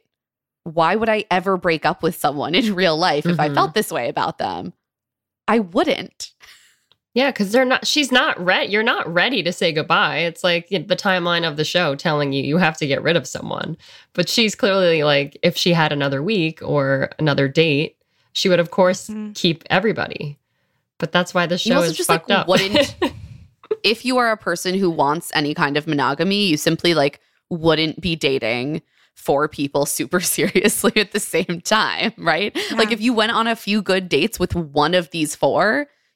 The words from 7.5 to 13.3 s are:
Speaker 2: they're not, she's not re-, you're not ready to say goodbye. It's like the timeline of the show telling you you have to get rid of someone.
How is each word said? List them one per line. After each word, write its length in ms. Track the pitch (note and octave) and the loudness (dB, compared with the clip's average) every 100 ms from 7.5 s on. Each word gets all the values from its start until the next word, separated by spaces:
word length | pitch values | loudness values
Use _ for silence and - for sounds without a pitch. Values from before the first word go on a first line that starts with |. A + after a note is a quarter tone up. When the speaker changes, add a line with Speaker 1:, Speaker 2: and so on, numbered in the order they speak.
Speaker 2:
they're 120 | A#3+ | 2
not, 220 | B3+ B3+ - | 2 0 0
she's 260 | D4+ B3+ | 0 2
not 320 | B3+ D4+ - | 2 2 0
re-, 220 | F3+ A3 - | 0 0 0
you're 160 | G#3 | 0
not 260 | A#3 F4 - | 0 0 0
ready 300 | E3+ G#3+ B3 | 0 2 0
to 100 | E3 | -2
say 180 | - F3+ | 0 0
goodbye. 460 | D3+ D3+ F3+ F3 C#3+ | 0 2 2 2 0
It's 240 | E3+ E3+ | -2 -2
like 240 | F3+ E3+ E3+ | 0 0 0
the 100 | F#3 D3+ F3 | -4 0 -2
timeline 520 | G3+ F#3 F3 E3+ E3 | 0 0 0 0 0
of 100 | D3 | -2
the 60 | |
show 300 | D#3 F3+ D#3+ C#3 | 0 0 0 0
telling 380 | E3+ D3 C#3+ | 0 0 0
you 80 | C#3 | -2
you 140 | C3+ D#3+ | 0 2
have 180 | D#3+ D#3 | 2 0
to 100 | D3 | -2
get 160 | C3+ | 0
rid 120 | D3 E3+ | 0 0
of 120 | |
someone. 500 | C3 | -2